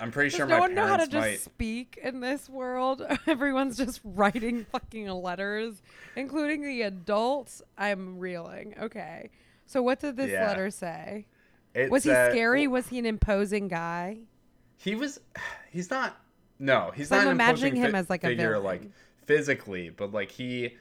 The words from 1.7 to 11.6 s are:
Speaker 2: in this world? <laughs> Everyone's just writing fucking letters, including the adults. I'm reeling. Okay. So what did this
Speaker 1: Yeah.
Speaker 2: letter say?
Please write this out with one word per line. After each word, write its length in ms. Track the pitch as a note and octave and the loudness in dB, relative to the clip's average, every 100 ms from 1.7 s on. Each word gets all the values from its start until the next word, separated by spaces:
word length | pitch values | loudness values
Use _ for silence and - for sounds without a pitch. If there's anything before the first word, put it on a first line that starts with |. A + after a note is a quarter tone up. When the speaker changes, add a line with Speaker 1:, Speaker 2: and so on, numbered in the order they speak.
| A3+ B3+ - | -6 -8 -10
Speaker 2:
in 160 | C#4+ C4 | -8 -6
this 300 | B3 C#4 - | -4 -6 -6
world? 520 | C4+ B3+ B3+ C4 C4+ - C#4 | -10 -6 -2 0 -2 -2 -2
<laughs> 120 | - | 2
Everyone's 500 | C#4+ C#4 C4 C4+ A3+ | 2 2 2 0 0
just 240 | C4 - | -4 -4
writing 640 | G#3+ F3+ G3+ A#3+ A3+ A#3+ G#3+ | -8 2 2 2 -2 -4 -4
fucking 340 | B3+ - A3 G3+ | -8 -8 -12 -8
letters, 720 | F#3 F3+ F3 G3+ G#3+ A#3 G3+ _ - - - | -6 -6 -4 -4 -4 -6 -10 _ -20 -14 -8
including 460 | C4+ D4 D4 D4+ | -4 -2 0 -2
the 180 | C#4+ B3 | -4 -4
adults. 800 | G#3 F#3+ E3+ G#3 A#3 C#4+ A#3 - - - | -4 -4 -2 0 2 -2 -6 -18 -18 -4
I'm 420 | G3+ G3 F#3 F#3 | -2 -2 -6 -8
reeling. 560 | F3+ F3 E3+ G3 G#3+ - | -8 -8 -10 -12 -14 -10
Okay. 520 | A3 A3 D#3+ E3 - _ _ _ _ | -10 -8 -12 -12 -16 _ _ _ _
So 160 | C4+ | 0
what 200 | B3 C4 | 2 2
did 160 | D4 B3 | -2 -2
this 140 | C4+ | 0
Speaker 1:
Yeah. 160 | F#3+ G3 | 2 2
Speaker 2:
letter 220 | F#3+ F#3+ | 0 -2
say? 580 | - F3 E3 D#3+ G#3 G#3+ _ _ _ | -4 -10 -10 -10 -12 -14 _ _ _